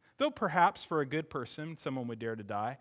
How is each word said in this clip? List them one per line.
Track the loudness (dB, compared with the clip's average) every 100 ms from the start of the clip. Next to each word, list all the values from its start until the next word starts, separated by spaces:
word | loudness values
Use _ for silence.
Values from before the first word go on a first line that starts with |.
| _ 0
though | 0
perhaps | 2 2 6 6 4
for | -2 0
a |
good | 2 -2 -4
person | -6 -6 -6 -8 -6
someone | -4 -4 -4
would | -4
dare | -4
to | -4
die. | -4 -2 -2 -6